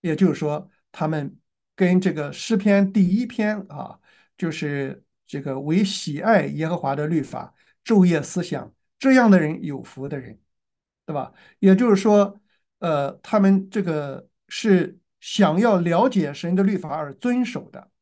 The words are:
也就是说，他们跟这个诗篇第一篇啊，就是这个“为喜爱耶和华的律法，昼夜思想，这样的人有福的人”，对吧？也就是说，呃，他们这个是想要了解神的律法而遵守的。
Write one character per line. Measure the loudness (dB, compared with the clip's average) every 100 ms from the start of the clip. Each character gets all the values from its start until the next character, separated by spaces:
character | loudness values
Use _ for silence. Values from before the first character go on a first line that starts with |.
也 | -4
就 | 0 0
是 |
说， | 0 -4 -6 -10 _ _
他 | -6 -4
们 | -4 -6 -12 _ _ _
跟 | _ 2 2
这 | 2
个 | -4 -8
诗 | -10 -4 0
篇 | 2 4 2
第 | 2 2
一 | 2
篇 | -2 -4 -4 -4 -10
啊， | -16 -16 -18 _ _ _ _
就 | -6
是 | -4 -6 -4 -6 -10 _ _ _
这 | -10
个 | -8 -8
“为 | -2 0
喜 | 0 -4 -8 -6
爱 | 2 2
耶 | 2 -4 -4
和 | -4
华 | -4
的 | -4 -2
律 | -2
法， | -2 -10 -14 _ _ _
昼 | 2 4
夜 | 6 4
思 | -2 -8
想， | -6 -8 -10 _ _ _
这 | 4
样 | 6 6
的 | 6
人 | 4 -4
有 | -8 -12
福 | -14 -14 -10
的 | -10
人”， | -12 -20 _ _ _ _ _ _ -10
对 |
吧？ | -8 -8 _ _ _
也 | 4
就 | 6 6
是 | 4
说， | 4 4 2 -4 _ _ _ _
呃， | -4 -2 -4 -8
他 | -2 2
们 | 4 4 0
这 | -6
个 | -4 -4 -6 -12 -18 _ _
是 | -6 2 2 2 -8 _ _
想 | -10 0 2 4
要 | 2 2
了 | 2 2 2
解 | 0 -2
神 | -6 -4
的 | 0
律 | 0 -2
法 | -6
而 | -8 -8
遵 | -6 -4 -2
守 | -4 -8 -14
的。 | -20 _ _